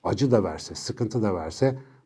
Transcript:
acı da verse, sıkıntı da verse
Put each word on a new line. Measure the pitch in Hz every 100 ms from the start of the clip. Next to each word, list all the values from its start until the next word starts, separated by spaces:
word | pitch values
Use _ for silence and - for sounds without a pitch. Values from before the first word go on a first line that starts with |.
acı | - 104 135
da | 117
verse, | 92 78 -
sıkıntı | 90 - - 110 123
da | 104
verse | 90 80 - 135 131 - -